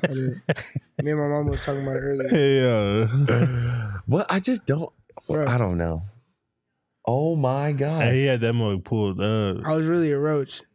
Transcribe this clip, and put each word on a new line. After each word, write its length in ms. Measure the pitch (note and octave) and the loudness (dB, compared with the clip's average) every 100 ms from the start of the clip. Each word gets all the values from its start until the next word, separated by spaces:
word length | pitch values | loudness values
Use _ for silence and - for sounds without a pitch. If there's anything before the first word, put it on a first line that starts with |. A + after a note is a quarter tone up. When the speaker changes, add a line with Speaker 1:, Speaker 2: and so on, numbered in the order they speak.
Speaker 1:
I 40 | - | -2
did. 260 | C3 C3 - - - - | -2 -4 -4 -4 -4 -4
Speaker 2:
<laughs> 360 | B2+ - _ | -12 -12 _
Speaker 1:
Me 60 | D3 | -4
and 80 | D3+ | -2
my 80 | D3 | -2
mom 180 | D3 D3 | -2 -2
was 160 | - | -4
talking 180 | - C#3 | -4 -4
about 140 | C3+ C3+ | -4 -4
it 40 | |
earlier. 280 | C#3 C#3 C3 | -4 -2 0
Speaker 2:
Hey, 340 | D3+ C#3 C3+ | 4 4 4
yo. 1300 | B2+ A2+ G2+ G#2 A2 C3 C#3 A#2+ - A#2+ A#2+ A#2+ G#2+ G2+ | 4 4 2 2 2 2 2 4 2 0 -2 -4 -4 -6
Speaker 3:
<laughs> 80 | - | 0
What? 200 | D#3 - | 0 2
I 80 | F#3+ | -2
just 260 | G#3+ B3 - | 0 -2 0
don't. 240 | D3 E3 _ _ - - | -2 -2 _ _ -14 -4
Speaker 1:
Bro. 180 | D3+ C#3 | -2 2
Speaker 3:
I 120 | B2 | 2
don't 180 | G2+ F2 | 2 0
know. 280 | E2+ D#2+ G2 - _ _ _ _ _ _ _ _ - | 0 -2 -8 -14 _ _ _ _ _ _ _ _ -2
Oh 300 | B2+ D#3+ D#3+ | 0 0 0
my 360 | B2+ C3+ D3 | 0 0 -2
god. 300 | C#3 C#3+ D#3+ | -2 -2 0
Speaker 2:
Hey, 160 | A#2 C3 | 2 2
he 40 | C#3 | 2
had 140 | B2 | 2
that 120 | A#2 | 2
mug 300 | A#2 A2 F#2+ | 2 0 -2
pulled 360 | - A2+ G2+ F#2 | -2 -2 0 0
up. 440 | G2+ A2 G2+ F#2 D#3 | 0 0 0 -2 -2
Speaker 1:
I 60 | |
was 120 | D#3+ D#3+ | -2 0
really 240 | F3 D#3 | 0 0
a 60 | C#3+ | 0
roach. 440 | D3+ D3+ C3 - - | 0 -2 -4 -10 -20